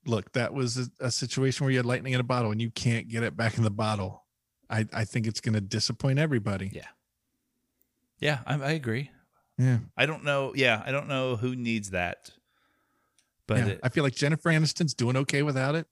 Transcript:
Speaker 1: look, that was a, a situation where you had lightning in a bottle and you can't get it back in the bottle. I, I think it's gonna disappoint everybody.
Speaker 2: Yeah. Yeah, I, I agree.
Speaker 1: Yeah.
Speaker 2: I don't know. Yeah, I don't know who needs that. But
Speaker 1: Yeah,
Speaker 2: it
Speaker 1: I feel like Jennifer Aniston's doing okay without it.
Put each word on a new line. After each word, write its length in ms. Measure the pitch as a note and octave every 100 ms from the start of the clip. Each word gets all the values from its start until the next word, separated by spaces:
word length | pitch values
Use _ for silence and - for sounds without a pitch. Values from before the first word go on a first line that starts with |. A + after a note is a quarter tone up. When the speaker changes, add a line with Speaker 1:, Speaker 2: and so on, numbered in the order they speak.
| -
Speaker 1:
look, 280 | A2 F#2
that 200 | B2+ A#2
was 240 | C#3 B2+ A#2+
a, 100 | B2 _
a 120 | B2+
situation 520 | - B2 - C3+ B2 C#3
where 60 |
you 60 | B2+
had 80 | A#2+
lightning 260 | B2 C3
in 60 | B2+
a 40 |
bottle 280 | B2 B2+ A2+
and 100 | G#2
you 80 | A2+
can't 380 | - A#2+ A#2 -
get 160 | A2+
it 140 | A#2 E2+
back 200 | A#2 A2+
in 60 |
the 80 | A2+
bottle. 540 | G2+ G#2+ G#2+ F#2 - _ _ _ _ _
I, 160 | G#2+ G#2+
I 120 | G2+ A2
think 220 | B2+ A2
it's 120 | G#2
gonna 220 | - A2
disappoint 580 | G2 A2 - A#2+ C#3 C3+
everybody. 520 | D#3 B2+ G#2 G2 G2
Speaker 2:
Yeah. 140 | - - _ _ _ _ _ _ _ _ _ _ _ _ _
Yeah, 200 | C#3+ C#3+ -
I, 100 | D3+
I 160 | C3+
agree. 400 | D#3+ B2 A2+ C#3+ - _ _ _ -
Speaker 1:
Yeah. 200 | B2+ A#2+ - -
Speaker 2:
I 100 | C3+
don't 180 | D#3 D3
know. 280 | C#3 C3+ -
Yeah, 260 | C3 A2 A#2
I 60 |
don't 160 | C#3 -
know 300 | C3+ C3 A#2+
who 180 | B2+ B2+
needs 360 | A#2+ A2+ G2+
that. 400 | F#2+ F2 - - _ _ _ _ _ _ _ _ _ _ _ -
But 120 | A2
Speaker 1:
Yeah, 80 | A2+
Speaker 2:
it 60 | F#2
Speaker 1:
I 60 | B2+
feel 160 | E3+ C#3
like 100 | -
Jennifer 340 | C#3+ D#3 F3
Aniston's 440 | D#3+ D#3 - D#3+
doing 240 | - A#2+ C3
okay 260 | C#3 C#3
without 320 | D3 C3 C3 D#3
it. 100 | E3